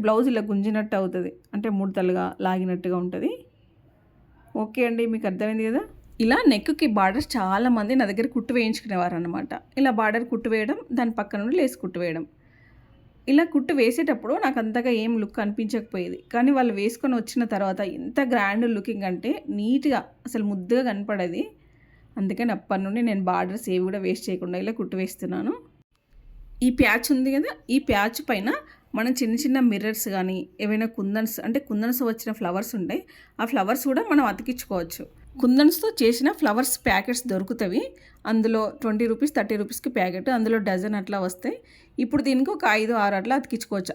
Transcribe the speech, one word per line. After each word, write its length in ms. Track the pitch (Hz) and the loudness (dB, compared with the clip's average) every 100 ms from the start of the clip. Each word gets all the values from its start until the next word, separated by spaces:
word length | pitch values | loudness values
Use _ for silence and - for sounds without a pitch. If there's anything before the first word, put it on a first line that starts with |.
బ్లౌజ్ 240 | 214 220 254 | 2 4 2
ఇలా 120 | 226 208 | 0 0
గుంజినట్టు 460 | 202 208 214 214 196 | 0 0 0 0 -2
అవుతది, 320 | 185 180 180 - _ | 0 -2 -6 -10 _
అంటే 140 | 202 220 196 | -6 -2 -2
ముడతలుగా 460 | 196 190 180 180 185 - 185 | -2 0 0 0 -2 -2 -2
లాగినట్టుగా 500 | 185 185 180 180 180 | 0 0 -2 -2 -2
ఉంటది. 260 | 180 185 311 494 - _ _ _ _ _ _ _ _ _ - 220 | -2 -2 -4 -4 -12 _ _ _ _ _ _ _ _ _ -8 -4
ఓకే 200 | 214 254 233 | -4 0 0
అండి, 160 | 233 233 | 2 0
మీకు 140 | 220 214 | 0 -2
అర్థమైంది 340 | 185 214 220 220 | -2 -2 -2 0
కదా. 120 | 269 427 - - - | -2 -4 -12 -18 -2
ఇలా 140 | 226 339 453 | 2 6 6
నెక్కి 340 | 208 - 302 294 208 | 4 0 0 2 4
బార్డర్స్ 300 | 190 226 - 240 | 2 2 -2 -2
చాలామంది 560 | 185 196 254 226 208 262 | 0 2 4 2 2 2
నా 60 | 202 | 2
దగ్గర 160 | 202 254 240 | 0 -2 -2
కుట్టు 160 | - 247 | 0 0
వేయించుకునేవారు 560 | 220 214 214 185 180 165 | 0 -2 -4 -2 0 -2
అనమాట. 300 | 170 175 - - - - | -4 -6 -6 -10 -8 0
ఇలా 100 | 269 220 | 2 4
బార్డర్ 260 | 214 226 240 | 2 0 -2
కుట్టు 180 | 220 220 | -4 0
వేయడం, 240 | 220 214 415 - 247 | 0 0 -4 -2 0
దాని 140 | 233 220 | 0 -2
పక్క 180 | 208 202 | -4 -4
నుండి 160 | 220 349 | -2 0
లేస్ 160 | 254 - | 0 -2
కుట్టు 160 | 180 180 | -8 -4
వేయడం. 220 | 175 160 - _ _ _ - - _ - - _ - | -4 -4 -8 _ _ _ -20 -20 _ -20 -20 _ 4
ఇలా 120 | 285 330 | 4 4
కుట్టు 180 | 285 254 285 | 2 2 4
వేసేటప్పుడు 540 | 233 247 311 254 220 349 | 4 4 0 0 -2 0
నాకు 140 | 294 247 | 0 0
అంతగా 300 | 220 240 247 226 | 0 0 0 0
ఏం 100 | 226 226 | 0 0
లుక్ 160 | 208 - | -2 -2
అనిపించకపోయేది, 760 | 208 208 220 226 220 190 175 185 - | -4 -2 -2 -4 -4 -6 -6 -8 -4
కానీ 180 | 233 262 269 | 2 4 6
వాళ్ళు 160 | 240 196 | 4 2
వేసుకొని 360 | 208 233 269 240 | -2 0 0 0
వచ్చిన 240 | 226 254 226 | -2 -2 0
తర్వాత 260 | 196 196 190 190 - | 0 0 -2 -4 -6
ఎంత 220 | 175 285 254 | -4 0 2
గ్రాండ్ 340 | 240 196 214 233 214 | 2 2 2 2 0
లుకింగ్ 300 | 214 208 190 | -2 -4 -2
అంటే 220 | 180 233 359 - 202 | -2 -2 -4 -4 -2
నీట్‌గా 440 | 214 277 294 233 - _ - | 2 2 2 0 -2 _ -8
అసలు 180 | 233 208 | -2 -2
ముద్దుగా 320 | 196 180 240 247 | -2 2 2 2
కనపడేది. 540 | 202 208 202 180 180 427 - _ _ _ - - 226 | -2 -4 -2 -2 -4 -6 -10 _ _ _ -20 -12 -4
అందుకని 300 | 196 196 233 | -2 0 -2
అప్పటి 280 | 196 - 190 | -2 -2 -2
నుండి 160 | 190 226 233 | 0 0 0
నేను 140 | 196 180 | 2 0
బార్డర్స్ 380 | 180 185 220 - | 0 -2 -4 -2
ఏవి 80 | 185 185 | 0 0
కూడా 100 | 202 185 | -2 -2
వేస్ట్ 180 | 185 - | -2 -4
చేయకుండా 280 | 180 180 180 | -4 -4 -4
ఇలా 100 | 202 226 | -4 -4
కుట్టు 180 | 185 190 | -4 -4
వేస్తున్నాను. 520 | 185 - 180 208 208 480 - _ _ _ _ - - - - - 254 | -4 -6 -6 -4 -4 -6 -12 _ _ _ _ -20 -20 -20 -20 0 0
ఈ 20 | 254 | 4
ప్యాచ్ 280 | 233 226 - | 4 4 2
ఉంది 160 | 262 262 277 | 2 2 0
కదా, 140 | 494 - - | -2 -6 -2
ఈ 20 | 254 262 | 0 2
ప్యాచ్ 280 | 202 214 226 302 | 2 2 -2 -4
పైన 200 | 208 214 587 - - _ 240 | -2 0 -4 -8 -20 _ -2
మనం 140 | 240 247 | 0 0
చిన్న 140 | 226 233 | 0 0
చిన్న 160 | 302 269 240 | 0 4 2
మిర్రర్స్ 360 | 202 220 220 208 190 | 2 -2 -4 -4 -2
కానీ 200 | 185 185 - - | -2 -4 -8 -6
ఏవైనా 220 | 208 214 226 226 | -2 0 -2 -2
కుందన్స్, 400 | 196 214 220 - 214 | -2 -2 -2 -4 -2
అంటే 120 | 277 - | -2 -2
కుందన్స్ 320 | 208 233 247 233 | -2 0 0 -2
వచ్చిన 220 | 226 226 214 | -2 -6 -4
ఫ్లవర్స్ 340 | 180 185 226 214 | -2 -2 -4 -4
ఉంటాయి, 220 | 175 359 - - - - | -4 -4 -8 -18 -18 -6
ఆ 60 | 226 | -2
ఫ్లవర్స్ 340 | 254 190 254 277 | 0 0 0 0
కూడా 120 | 262 440 | 0 2
మనం 120 | 294 240 | 4 2
అతికించుకోవచ్చు. 720 | 190 240 247 - 185 165 - - - - - | -2 -6 -8 -6 -6 -6 -10 -16 -20 -20 0
కుందన్స్తో 460 | 247 262 302 349 440 453 | 4 8 6 6 0 2
చేసిన 280 | 226 240 277 330 | 2 4 2 2
ఫ్లవర్స్ 340 | 311 240 262 - 240 | 2 2 0 0 2
ప్యాకెట్స్ 380 | 190 202 247 240 | 2 0 -4 -2
దొరుకుతవి, 500 | 190 190 226 196 226 539 - - _ 214 | -4 -4 -4 0 0 -2 -10 -20 _ 0
అందులో 320 | 226 226 226 214 - | 2 2 2 -2 -2
ట్వంటీ 220 | 226 214 233 | -2 0 0
రూపీస్, 240 | 226 294 247 | 0 0 0
థర్టీ 200 | 208 208 | 0 -2
రూపీస్కి 300 | 202 - - 220 | -4 -6 -4 0
ప్యాకెట్, 320 | 185 180 262 240 | 0 -2 -2 0
అందులో 200 | 220 226 202 | 2 2 0
డజన్ 280 | 185 208 208 | -2 -2 -4
అట్లా 200 | 190 202 185 | -4 -4 -4
వస్తాయి. 300 | 180 - 480 - - - - | -4 -6 -8 -12 -20 -12 -6
ఇప్పుడు 200 | 233 294 262 | -2 0 2
దీనికి 220 | 262 269 339 | 2 0 0
ఒక 80 | 359 214 | 2 2
ఐదు 140 | 220 233 | 2 2
ఆరు 120 | 202 196 | 2 0
అట్లా 160 | 226 269 | 0 -2
అతికించుకోవచ్చు, 520 | 262 226 - 202 180 | -2 -8 -4 -6 -6